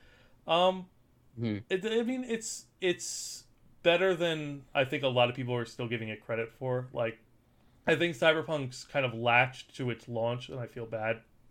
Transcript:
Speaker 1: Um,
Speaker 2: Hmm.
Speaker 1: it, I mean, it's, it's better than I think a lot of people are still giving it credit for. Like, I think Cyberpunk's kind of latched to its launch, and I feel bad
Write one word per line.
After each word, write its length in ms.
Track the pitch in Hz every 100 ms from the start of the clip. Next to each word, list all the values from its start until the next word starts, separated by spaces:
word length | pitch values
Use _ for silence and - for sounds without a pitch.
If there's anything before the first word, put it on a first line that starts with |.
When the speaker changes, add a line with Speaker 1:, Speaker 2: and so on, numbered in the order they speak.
| - - _ _ -
Speaker 1:
Um, 400 | 165 185 185 180 _ _ _ _ 117
Speaker 2:
Hmm. 220 | 117 104 -
Speaker 1:
it, 160 | 190
I 180 | 214 226
mean, 200 | 240 262
it's, 440 | 254 226 - - - _
it's 640 | 185 175 - - - - - _ - -
better 320 | 170 170 190
than 480 | 175 170 160 147 143 -
I 100 | 143
think 180 | 131 147
a 60 | 135
lot 200 | 123 123
of 60 |
people 200 | 123 123
are 100 | 123
still 240 | 117 - 120
giving 200 | 117 110
it 160 | 107
credit 280 | - 113 113
for. 360 | - 131 127 127
Like, 260 | - 117 113 _ _ _ _ _ _ -
I 80 | 156
think 180 | 170 165
Cyberpunk's 680 | 165 160 156 156 131 127
kind 200 | - 143 127
of 80 |
latched 600 | 113 120 120 127 127 - -
to 140 | 127
its 180 | 117 -
launch, 400 | 117 117 123 123
and 120 | 135
I 60 | 117
feel 200 | - 113
bad 340 | 113 110 113 - _ _